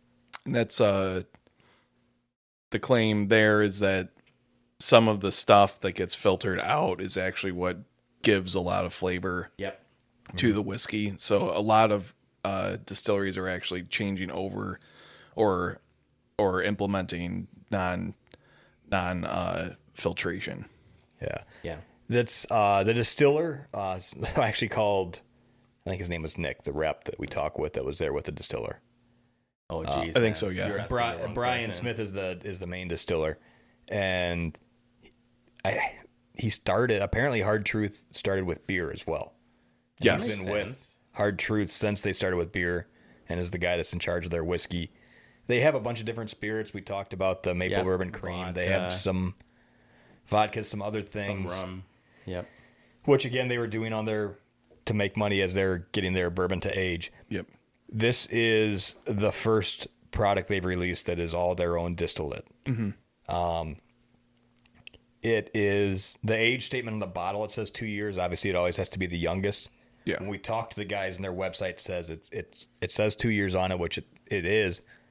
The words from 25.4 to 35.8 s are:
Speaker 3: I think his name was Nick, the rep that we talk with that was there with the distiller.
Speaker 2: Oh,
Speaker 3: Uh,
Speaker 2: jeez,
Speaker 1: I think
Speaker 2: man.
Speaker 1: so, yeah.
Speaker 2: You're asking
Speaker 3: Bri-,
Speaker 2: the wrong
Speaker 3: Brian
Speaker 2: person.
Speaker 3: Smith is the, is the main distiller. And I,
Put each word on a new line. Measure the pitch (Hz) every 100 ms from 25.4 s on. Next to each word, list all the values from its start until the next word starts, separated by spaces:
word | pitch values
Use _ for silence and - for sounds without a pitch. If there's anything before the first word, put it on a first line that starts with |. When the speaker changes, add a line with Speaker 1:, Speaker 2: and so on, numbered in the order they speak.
| _ _ _ _ -
Speaker 3:
I |
think | 92
his | 87
name | 82
was | 78 -
Nick, | 76 -
the | 71
rep | 71 78 - -
that | -
we | -
talk | 76 76 -
with | 76
that | - 64
was | -
there | 78
with | 71 -
the |
distiller. | 73 - 60 - - _ _ _ _ _ _ _ _ -
Speaker 2:
Oh, | 80
Speaker 3:
Uh, | 80 69
Speaker 2:
jeez, | 82
Speaker 1:
I |
think | 123
Speaker 2:
man. | 113 104
Speaker 1:
so, | 101
yeah. | 92 95
Speaker 2:
You're | 98
asking | - 123
Speaker 3:
Bri-, | 117 110
Speaker 2:
the | 113
wrong |
Speaker 3:
Brian | 113 123 123 113
Speaker 2:
person. | 90
Speaker 3:
Smith | 120 110
is | 104
the, | 98 92 90
is | 101 92
the | 87
main | 90 92
distiller. | 80 - 82 78 76 _ _ _ _ -
And | 101 95 92 87 87 80 - _ _ _ _ - _ _ _ _ -
I, | - -